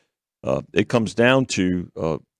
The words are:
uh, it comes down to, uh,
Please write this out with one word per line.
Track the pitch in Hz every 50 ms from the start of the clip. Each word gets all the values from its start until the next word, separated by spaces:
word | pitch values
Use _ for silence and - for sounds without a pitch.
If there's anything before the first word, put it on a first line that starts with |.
| _ _ _ _ _ _ _ _
uh, | - 65 67 73 - _
it | - - 110 -
comes | - 117 110 - -
down | - 117 123 131 135 127
to, | - - 98 92 92 90 90 85 - -
uh, | 95 - 80 80 - _ _ _ _